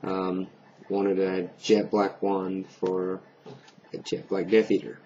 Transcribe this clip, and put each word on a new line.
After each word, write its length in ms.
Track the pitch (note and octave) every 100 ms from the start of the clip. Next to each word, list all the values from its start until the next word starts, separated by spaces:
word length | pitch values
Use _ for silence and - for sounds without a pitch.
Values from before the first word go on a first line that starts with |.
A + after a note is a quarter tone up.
Um, 460 | G2 F#2+ F#2 F#2 F#2 - - - -
wanted 280 | G2 G2 F#2+
a 300 | F#2+ F#2 F2 -
jet 320 | - G#2+ G2+
black 300 | G#2+ G2 -
wand 480 | G2 G2 F#2 F#2+ F#2
for 540 | - F#2 F#2 F#2 F#2 - - - - - - -
a 40 | -
jet 300 | - - -
black 220 | G2 F2
Death 200 | A2 G#2+
Eater. 280 | G2 - -